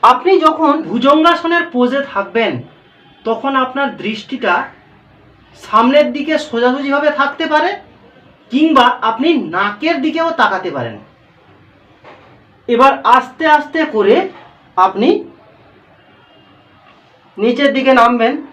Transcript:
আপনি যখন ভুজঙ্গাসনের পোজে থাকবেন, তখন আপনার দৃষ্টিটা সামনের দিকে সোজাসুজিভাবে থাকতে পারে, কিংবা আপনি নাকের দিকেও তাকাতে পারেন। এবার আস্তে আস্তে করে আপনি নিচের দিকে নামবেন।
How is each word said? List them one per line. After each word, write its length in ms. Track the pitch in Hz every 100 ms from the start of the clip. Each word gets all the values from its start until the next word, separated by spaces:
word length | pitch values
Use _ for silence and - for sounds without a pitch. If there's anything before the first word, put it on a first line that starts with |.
আপনি 380 | 247 294 359 370
যখন 420 | 320 320 311 302
ভুজঙ্গাসনের 800 | 165 226 262 311 330 330 330 339 339
পোজে 300 | 247 247 277 277
থাকবেন, 480 | 202 196 233 214 127 - - _ _ _ _
তখন 320 | 226 220 277 269
আপনার 420 | 254 269 269 160
দৃষ্টিটা 720 | 185 220 - 262 - - - - _ _ _ _ _ _ _ -
সামনের 580 | - 214 247 294 294
দিকে 260 | 294 302 302
সোজাসুজিভাবে 720 | - 233 247 269 277 285 302
থাকতে 340 | 294 277 - 320
পারে, 300 | 302 349 403 - _ - _ _ _ _
কিংবা 340 | 262 320 262
আপনি 500 | 233 - 220 233 302
নাকের 680 | 294 170 175 202 208 311 311
দিকেও 300 | 311 330 330
তাকাতে 400 | 330 208 190 180
পারেন। 280 | 139 117 - - _ _ _ _ _ _ _ _ _ - - - - _ _ -
এবার 340 | 233 269 269
আস্তে 440 | - 247 - - 320
আস্তে 380 | 294 285 320 311
করে 440 | 220 196 294 381 - - _ _ -
আপনি 500 | 185 196 269 - - - - _ _ _ _ _ _ _ _ _ _ _ _ _ _ _ _ _ _ -
নিচের 360 | 220 247 285
দিকে 200 | 262 262
নামবেন। 520 | 262 233 240 226 294 -